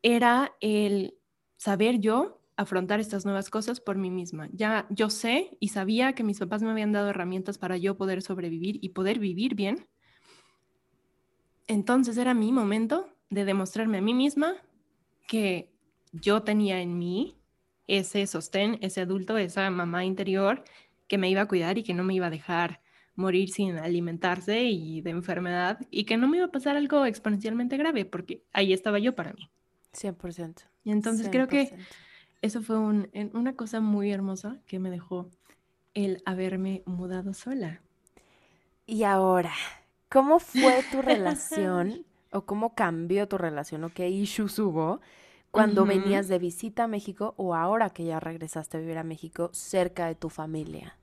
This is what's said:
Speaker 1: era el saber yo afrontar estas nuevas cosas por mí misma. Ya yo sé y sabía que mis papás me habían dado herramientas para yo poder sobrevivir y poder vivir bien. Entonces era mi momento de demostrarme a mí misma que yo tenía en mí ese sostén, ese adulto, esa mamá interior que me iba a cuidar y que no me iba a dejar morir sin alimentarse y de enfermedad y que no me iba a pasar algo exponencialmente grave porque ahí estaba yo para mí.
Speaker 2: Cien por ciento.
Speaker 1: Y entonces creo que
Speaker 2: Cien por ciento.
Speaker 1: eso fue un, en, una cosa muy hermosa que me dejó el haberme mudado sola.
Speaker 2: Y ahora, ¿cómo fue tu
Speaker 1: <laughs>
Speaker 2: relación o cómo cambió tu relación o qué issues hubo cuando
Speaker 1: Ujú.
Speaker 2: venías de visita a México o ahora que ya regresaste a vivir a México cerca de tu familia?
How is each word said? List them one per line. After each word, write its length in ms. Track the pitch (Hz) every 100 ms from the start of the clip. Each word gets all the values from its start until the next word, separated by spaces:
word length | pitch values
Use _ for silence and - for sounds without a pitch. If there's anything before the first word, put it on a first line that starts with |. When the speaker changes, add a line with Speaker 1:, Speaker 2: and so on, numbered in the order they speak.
Speaker 1:
era 500 | 233 233 240 247 277 -
el 540 | 214 208 208 202 185 - _ _ _ _
saber 420 | - 196 220 247
yo 400 | 214 233 330 - _ -
afrontar 440 | 202 185 185 208
estas 240 | 214 202
nuevas 260 | 196 196 196
cosas 300 | 220 214 247
por 160 | - 196
mí 140 | 185
misma. 380 | 185 175 156 151
Ya 340 | 180 214 220 -
yo 200 | 202 214
sé 460 | 202 226 254 370 -
y 80 | 208
sabía 440 | 202 190 220 262
que 100 | 262
mis 140 | 220 202
papás 240 | 185 208
me 80 | 220
habían 220 | 220 208
dado 180 | 208 202
herramientas 480 | 190 175 185 185 196
para 180 | 180 180
yo 200 | 190 196
poder 260 | 190 185
sobrevivir 560 | 190 190 170 165 185 208
y 80 | 190
poder 280 | 185 190 226
vivir 360 | 202 175 247
bien. 320 | 202 196 311 - _ _ _ _ - _ _ _ _ _ _ _ _ _ _ _ _ -
Entonces 500 | 208 196 247 240 226
era 180 | 247
mi 180 | 240 214
momento 560 | 262 208 214 226 320 381 _ _
de 140 | 202
demostrarme 540 | 196 196 190 214 220 196
a 40 |
mí 120 | 202
misma 400 | 247 277 285 311 381 _ _ _ _ _ _ -
que 440 | 226 202 180 - _ _ _ _
yo 300 | 165 202 214
tenía 380 | 214 214 202 185
en 180 | 175 175
mí 400 | 175 185 330 - _ _ _ _ -
ese 400 | 196 185 202 196
sostén, 520 | 160 156 190 208 220
ese 180 | 190 190
adulto, 380 | 180 190 190 220
esa 320 | 180 196 190
mamá 340 | 180 175 175
interior 600 | 185 190 190 190 196 254 - - _ _ _
que 100 | 202
me 120 | 185
iba 120 | 190
a 60 | 202
cuidar 300 | 185 165 202
y 40 |
que 120 | 214
no 100 | 180
me 100 | 185
iba 120 | 185 175
a 40 |
dejar 500 | 156 - 170 170 175 _ _ _
morir 360 | - 190 180 190
sin 280 | 196 196 165
alimentarse 840 | 160 175 170 170 180 180 185 220
y 360 | 247 185 160 160
de 80 | 170
enfermedad 680 | 170 175 175 180 180 180 220 -
y 140 | -
que 120 | 214 226
no 120 | 254
me 100 | 339
iba 80 | 349
a 40 |
pasar 240 | 277 277 285
algo 280 | 285 294
exponencialmente 720 | 262 220 214 208 220 226 247 269
grave 280 | 311 277
porque 400 | 190 180 - - _
ahí 200 | - 196
estaba 260 | 185 214 202
yo 160 | 233
para 180 | 254 -
mí. 180 | - - _ _ _ _
Speaker 2:
Cien 220 | - 202
por 180 | 175 180
ciento. 300 | 170 165 165 _ _
Speaker 1:
Y 60 | 214
entonces 380 | 208 220 233 208
creo 180 | 254 262
que 180 | 285 269
Speaker 2:
Cien 40 |
por 80 | -
ciento. 160 | - - - - _ _
Speaker 1:
eso 200 | 220 226
fue 160 | 220 220
un, 300 | 214 208 196
en, 220 | 202 208 226
una 180 | 247
cosa 260 | 262 226 226
muy 300 | 220 208 202
hermosa 500 | 196 196 190 208 254 _
que 120 | 185
me 120 | 185
dejó 400 | 180 - 180 180 _ _ _ _ _ _
el 280 | 208 196 185
haberme 580 | - 185 185 185 190 185 -
mudado 480 | 180 180 185 196
sola. 480 | 190 247 269 175 170 _ _ _ _ _ _ _ _ _ _ -
Speaker 2:
Y 180 | 220
ahora, 480 | 208 196 190 185 170 - - - _ _ _
¿cómo 280 | 269 277 330
fue 440 | - 254 262 254 262
tu 120 | 269
Speaker 1:
<laughs> 0 |
Speaker 2:
relación 1040 | 254 214 185 - - - 185 180 180 254 - _ _
o 140 | 196 196
cómo 280 | 202 226
cambió 540 | 226 190 165 170 196 202
tu 80 | 196
relación 460 | 170 147 151 156
o 60 | 165
qué 180 | - 180
issues 500 | 190 202 - 208 208
hubo 420 | 208 160 160 226 - - - - _
cuando 340 | 214 214 202
Speaker 1:
Ujú. 20 | 196
Speaker 2:
venías 420 | 196 196 196 190
de 100 | 185
visita 460 | 175 170 226 214
a 40 | 233
México 460 | 208 202 190 208 -
o 180 | 190
ahora 360 | 165 170 220 208
que 140 | -
ya 140 | 170 160
regresaste 580 | 165 165 160 160 156 160
a 20 |
vivir 160 | 160 160
a 60 |
México 460 | 165 160 165 - 170
cerca 540 | - - 196 180 180 170
de 80 |
tu 160 | 160 160
familia? 680 | - 156 160 151 151 165 -